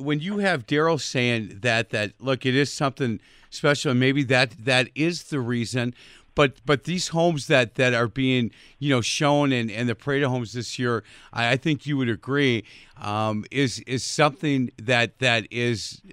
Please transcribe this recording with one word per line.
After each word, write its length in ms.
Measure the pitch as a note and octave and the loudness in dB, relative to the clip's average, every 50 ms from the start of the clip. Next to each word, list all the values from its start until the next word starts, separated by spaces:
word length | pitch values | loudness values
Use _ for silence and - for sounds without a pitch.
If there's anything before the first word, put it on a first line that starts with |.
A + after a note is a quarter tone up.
| C3+ | -4
when 160 | C#3+ D3+ D3+ | -2 -2 -2
you 180 | D3+ F#3+ G#3 G3+ | -2 -4 -4 0
have 260 | G3+ G3 F3 C#3 A2 | 0 0 0 0 -2
Daryl 360 | - C#3+ D3 D#3 E3 E3 C3+ | 0 0 2 2 2 2 0
saying 580 | - - - C3 B2 A#2+ A#2+ A2+ G#2+ F#2 G2+ G2 G#2 | -2 -4 -2 0 2 2 0 0 -4 -6 -10 -4 0
that, 280 | B2 A2+ A2+ A#2 - | 0 2 2 0 -2
that, 220 | - A2 G#2+ G2+ - _ | -2 -2 -2 -2 -6 _
look, 260 | A2+ C3 C3+ B2 - | -4 -2 -2 0 0
it 80 | C3 B2+ | 0 2
is 180 | C3+ C#3+ C3 - | 2 2 0 -2
something 480 | - D3+ C3+ - - C#3 A#2+ A2 - - _ - - - _ | -2 -2 -4 -2 -2 -4 -4 -4 -6 -10 _ -20 -20 -20 _
special, 400 | - - - D3 C#3+ - - D3 | -12 0 2 2 2 2 0 0
and 80 | B2 B2 | 2 4
maybe 240 | B2+ C3 C#3 D3 C#3 | 4 4 2 2 2
that, 300 | A2+ C3+ B2+ C3 B2 - - G#2+ | 2 2 2 2 0 -2 -6 -2
that 240 | C3+ C3 B2+ B2+ - - | 0 2 2 2 0 -2
is 300 | C3+ D3+ E3+ F3 D#3 - | -2 -2 -2 -2 -4 -8
the 160 | - D#3 C#3 | -6 -4 -4
reason, 540 | A#2+ A#2 B2 A#2+ A#2 G2 A2+ B2+ A#2+ B2 B2 - - - - - _ _ _ | -2 -2 -2 -2 -2 -2 -2 -2 -2 -4 -6 -10 -18 -20 -20 -20 _ _ _
but, 180 | - D3 C3+ - - _ | 2 2 2 2 -4 _
but 200 | D3+ D3 C3+ - | 0 0 0 0
these 240 | D#3 F3 F#3 - - | -4 -6 -4 -4 -4
homes 400 | E3 E3 E3 F3 E3 C#3 - - | 0 2 2 2 2 0 0 2
that, 260 | D3+ C3 B2 G#2+ - | 4 4 4 2 0
that 180 | - C3 B2+ B2 | 0 2 2 2
are 140 | A#2 A#2+ | 2 0
being, 460 | A2+ - C3 C3+ C3 C3 B2+ A#2+ G#2+ - - - - - _ | 0 0 0 0 2 2 2 0 -2 -4 -10 -20 -20 -12 _
you 100 | C#3 C#3+ | -2 0
know, 120 | C3+ B2 | 2 2
shown 520 | A2 - - - D#3 C#3+ D3 D3 C#3+ C#3 C3 | 2 0 -2 0 2 2 4 4 4 2 2
in, 160 | A#2+ A2+ A2+ | 0 -2 -4
in 200 | G2 A2 B2 A#2+ | -4 -4 -2 -2
the 80 | A2 | -2
Parade 260 | - - C#3+ C#3 C#3 C#3+ | -4 -4 -2 -2 0 0
of 80 | B2+ | 0
Homes 220 | B2+ B2+ A#2+ G2 G#2 | 0 -2 -4 -6 -8
this 260 | B2 A2+ - - - | -10 -8 -8 -6 -4
year, 240 | B2+ A#2+ A#2 A2 - - - - - - - | -2 -2 -2 -2 -4 -8 -18 -20 -20 -12 -4
I, 180 | A#2 A#2 A#2 | -2 0 2
I 60 | C3 | 2
think 300 | C3 - E3+ D3+ C#3 - | 2 2 0 -2 -2 -2
you 100 | C#3+ D3 | -4 -2
would 120 | C3+ C3 A#2 | 0 0 -2
agree, 540 | A2 - - B2 C#3 C#3+ C#3+ C3 A#2+ G#2+ F#2+ - - - - - - - - | -2 -4 -4 -4 -2 0 2 2 2 0 -2 -8 -16 -20 -20 -20 -20 -12 -8
um, 420 | G#2 G#2 G#2+ A2 A2 G#2+ G#2+ G2 - | -4 -2 -2 -2 -2 -2 -4 -8 -6
is, 300 | - C3+ C#3+ A#2+ - A2+ | -2 -2 -2 -2 -2 -6
is 240 | - - B2+ B2 - | -8 -6 -6 -6 -6
something 680 | - - - D3 D3+ C#3+ - - D3+ C#3 C3+ B2+ A2+ - - | -6 0 2 2 2 2 -2 -2 -2 0 0 -2 -4 -6 -8
that, 380 | A2 G#2+ B2+ A#2+ A#2+ A2 - _ | -2 0 2 2 2 0 -2 _
that 300 | B2+ B2 A#2 A2+ G2 - | 0 2 2 2 0 -4
is 500 | - A#2+ A#2+ A#2+ A#2 G2 - - - - _ - | -4 -4 -2 -2 -2 -4 -6 -10 -14 -16 _ -20